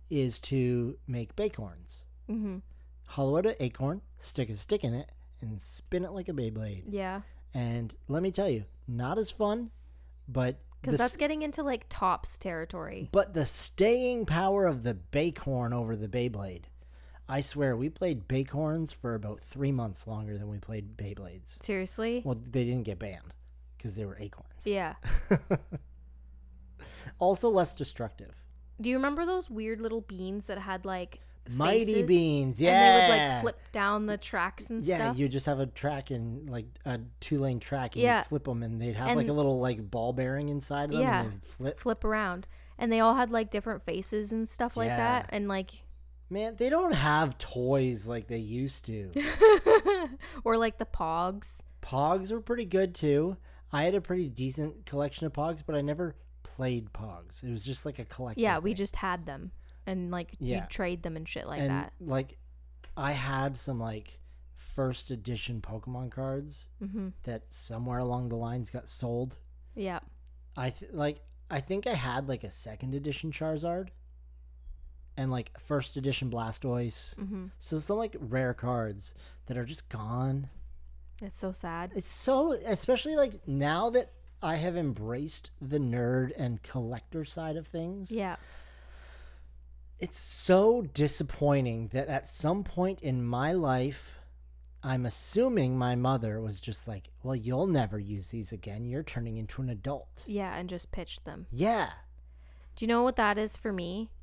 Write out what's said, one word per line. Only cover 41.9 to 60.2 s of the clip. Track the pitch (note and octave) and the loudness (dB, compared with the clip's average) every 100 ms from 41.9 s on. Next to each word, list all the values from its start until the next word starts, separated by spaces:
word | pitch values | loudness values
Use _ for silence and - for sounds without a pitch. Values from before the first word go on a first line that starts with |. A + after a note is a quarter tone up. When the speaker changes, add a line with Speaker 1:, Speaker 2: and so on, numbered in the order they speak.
| A3 | 0
Speaker 2:
around. | A3 A3 G3+ F3+ - - - - | 2 2 0 -4 -8 -16 -14 -2
And | A#3 | 2
they | A3+ | 6
all | A3+ | 8
had, | B3+ A#3+ | 8 4
like, | A3+ G#3+ | 2 0
different | G#3 A3+ G3 | -2 -4 -4
faces | - F#3 G3 G#3+ G#3 | -4 -4 -2 -2 0
and | A3+ A3+ | -2 -2
stuff | - A#3+ A#3+ | -2 -2 0
like | A#3 | 0
Speaker 1:
Yeah. | A#3 | 2
Speaker 2:
that, | A#3 B3 - | 4 2 0
and, | G#3 G3+ | -2 0
like, | F#3+ F#3 - - - - - - | -2 -4 -10 -18 -18 -18 -16 -6
Speaker 1:
Man, | F#3+ A3 A3 | -4 -2 2
they | B3 | 4
don't | D#4+ F4+ | 6 6
have | D#3+ D3+ D3+ D#3 - | 4 6 6 4 0
toys | - B2 B2 C#3 C3 A2+ G#2+ | -6 -2 4 4 4 0 -4
like | A#2+ G#2+ | -6 -4
they | A#2 | -4
used | G#2+ A#2+ C3+ - - | -4 -2 -2 -4 -6
to. | A2 G2 | -6 -4
Speaker 2:
<laughs> | C#4+ D4 - A4 G#4 - A4 F#4 G4 D4+ C4+ - - | -2 0 10 12 12 10 8 8 2 0 -6 -12 -4
Or, | A3+ A3+ | 2 4
like, | A3+ - | 2 0
the | A3 | -4
Pogs. | - D#3+ E3 F3+ G3+ - - - - | -2 0 0 0 -2 -8 -10 -10 -14
Speaker 1:
Pogs | - C3 D3+ F#3+ F#3+ | -4 2 4 2 0
were | A3+ | -4
pretty | A3 A#3+ | -2 -2
good, | G3 F#3+ F#3+ | 2 4 4
too. | F3+ D3+ C#3+ E3+ F#3+ - - - | 2 4 4 4 -2 -10 -18 -4
I | D3 | 2
had | E3 | 4
a | G3 | 2
pretty | - F#3 D#3 | 0 -2 -2
decent | A#2 C3 C3+ D3+ - - | -2 -2 -2 -4 -6 -6
collection | C#3+ C#3+ - D#3+ | -2 -2 -2 -4
of | |
Pogs, | C#3+ D#3 D#3 | -2 -2 -2
but | D#3 D3 | -2 0
I | |
never | D3 D3+ E3+ - - - | 0 0 -2 -6 -16 -18
played | - - C3 A#2+ A2 | -12 -4 0 0 -4
Pogs. | - G#2+ E2+ E2+ - | -8 -10 -10 -14 -10
It | B2 | -6
was | A2+ | -4
just, | A2 C3 | -4 -6
like, | D3+ C3+ | -6 -8
a | |
collector | A2+ - B2 A2 | -10 -8 -6 0
Speaker 2:
Yeah, | A3 E3 | 2 2
we | F#3 | 0
Speaker 1:
thing. | F#3+ | -2
Speaker 2:
just | G3+ - | -2 -2
had | F#3+ F3+ D#3+ | -2 -4 -6
them, | C#3 F#3 - - - - | -10 -10 -14 -16 -12 -6
and, | F#3 F3 | -4 -2
like, | F3+ | -4